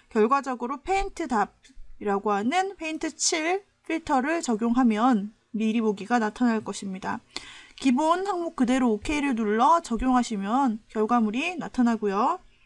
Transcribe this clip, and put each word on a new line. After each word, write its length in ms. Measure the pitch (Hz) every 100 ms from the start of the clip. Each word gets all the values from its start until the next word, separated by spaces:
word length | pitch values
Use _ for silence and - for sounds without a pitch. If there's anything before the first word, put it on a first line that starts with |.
| _
결과적으로 720 | 220 220 277 269 247 240 277
페인트 460 | - 392 403 - 311
답이라고 1040 | 220 190 _ - - - - 208 196 214
하는 440 | 202 226 349 381 392
페인트 400 | 320 320 320 -
칠 480 | - 330 311 392 - _ -
필터를 560 | 320 330 269 269 330
적용하면 920 | 285 214 233 240 240 214 254 220 208 _ _
미리 300 | 208 220 233
보기가 380 | 220 202 190 240
나타날 440 | 214 - 247 220
것입니다. 580 | 226 - 196 185 196 214 _ - - - - -
기본 500 | 269 247 311 359 392
항목 300 | 349 339 -
그대로 340 | 240 262 247
오케이를 440 | 208 - 294 277 226
눌러 440 | 208 220 277 339
적용하시면 1040 | 339 226 254 254 240 208 196 254 269 220 _
결과물이 680 | 220 214 240 214 233 339 349
나타나고요. 840 | 175 - 240 226 208 196 269 370 - _